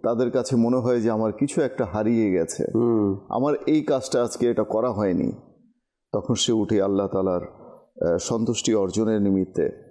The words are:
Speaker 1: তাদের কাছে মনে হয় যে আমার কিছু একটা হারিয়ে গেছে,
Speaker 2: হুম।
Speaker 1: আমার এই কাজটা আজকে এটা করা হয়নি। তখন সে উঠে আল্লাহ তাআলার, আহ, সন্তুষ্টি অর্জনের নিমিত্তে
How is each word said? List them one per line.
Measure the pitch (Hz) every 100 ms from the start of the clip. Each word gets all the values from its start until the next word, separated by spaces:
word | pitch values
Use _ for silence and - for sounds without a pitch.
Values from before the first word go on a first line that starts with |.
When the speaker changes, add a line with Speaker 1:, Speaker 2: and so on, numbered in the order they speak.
Speaker 1:
তাদের | 117 117 123
কাছে | 127 117 123
মনে | 117 127
হয় | 123 123
যে | 110
আমার | 110 110
কিছু | 107 143 -
একটা | 135 - 107
হারিয়ে | 107 110 117 104
গেছে, | 90 85 - - 110
Speaker 2:
হুম। | 120 110 101 98 -
Speaker 1:
আমার | 110 139 147 -
এই | 156
কাজটা | - 135 127 127
আজকে | 120 - 120
এটা | 110
করা | 104 110 123
হয়নি। | 101 101 87 65 - - _ _ _ _ _ _
তখন | 104 -
সে | 113 -
উঠে | 113 101 107
আল্লাহ | 95 98 98
তাআলার, | 95 95 90
আহ, | - - - - - - 85 85
সন্তুষ্টি | - 117 117 113 -
অর্জনের | 110 95 104 110 107
নিমিত্তে | 101 95 92 - 73 - -